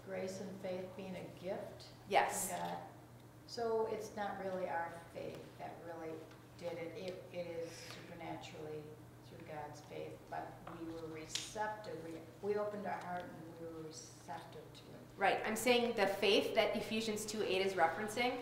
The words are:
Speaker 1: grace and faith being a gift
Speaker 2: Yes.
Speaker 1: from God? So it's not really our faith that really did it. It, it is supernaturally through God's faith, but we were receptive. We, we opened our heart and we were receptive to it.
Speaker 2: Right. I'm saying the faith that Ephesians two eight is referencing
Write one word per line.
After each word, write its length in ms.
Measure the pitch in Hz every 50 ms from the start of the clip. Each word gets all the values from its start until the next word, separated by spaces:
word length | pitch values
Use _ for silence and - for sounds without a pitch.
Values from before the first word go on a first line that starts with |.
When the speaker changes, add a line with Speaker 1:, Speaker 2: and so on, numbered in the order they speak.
| - 196
Speaker 1:
grace 320 | 190 185 190 196 196 -
and 80 | 196 185 185 -
faith 240 | - 185 185 180 185 - -
being 200 | - 190 185 180
a 280 | 175 156 - - - 175
gift 400 | 180 - - - - - - - - - - - -
Speaker 2:
Yes. 400 | 196 - - - - - - -
Speaker 1:
from 80 | 175 175
God? 160 | 175 175 175 175 - - - - - - - - - - - - -
So 420 | - - 233 233 226 226 220 220 220
it's 180 | 220 214 - - -
not 200 | 208 202 196 - 190
really 260 | 190 190 185 185 180 -
our 180 | 139 135 139 - - - - - -
faith 240 | - - - - - - - - -
that 160 | - - - - 165
really 280 | 165 165 160 160 160 160 - - - - - - - - -
did 140 | 170 170 170 170
it. 160 | 165 165 160
It, 260 | 180 185 185 - - - - 175
it 100 | 175 175 170 165 165
is 60 | 165 160 165 - - -
supernaturally 880 | - - - - 175 170 165 165 160 160 - - 165 160 156 151 151 151 151 151 151 - - - - - - -
through 180 | - 165 165
God's 360 | 156 156 151 147 147 147 - - -
faith, 260 | - 156 156 156 - - - -
but 200 | 160 - - - - - - 165 170 165
we 120 | 165 165
were 220 | 165 165 165 160 160
receptive. 800 | 156 156 156 - - - - - 214 214 214 214 - - 175 160 160 160
We, 80 | 165 160 160 - - - -
we 160 | - 202 208 208
opened 280 | 208 208 202 196 190
our 120 | 180 175 - 175
heart 160 | 175 180 180
and 100 | 175 175 170 160 160 160 160 165
we 60 | 165
were 200 | 165 165 160 156
receptive 760 | 156 156 - - - - - - - 170 165 - - - 156 - -
to 60 | - -
it. 200 | - - - - - - -
Speaker 2:
Right. 220 | - 196 185 - - -
I'm 80 | - 220
saying 360 | - - 254 240 240 233 226 208
the 120 | 208 196
faith 480 | 190 - - 220 196 208 277 - - -
that 180 | 226 208 - -
Ephesians 500 | 220 - - 220 220 220 220 214 208 -
two 180 | - 220 214 196
eight 180 | - 185 190 190
is 100 | 196 190
referencing 580 | 180 165 165 - - 214 - - 247 240 254 269 -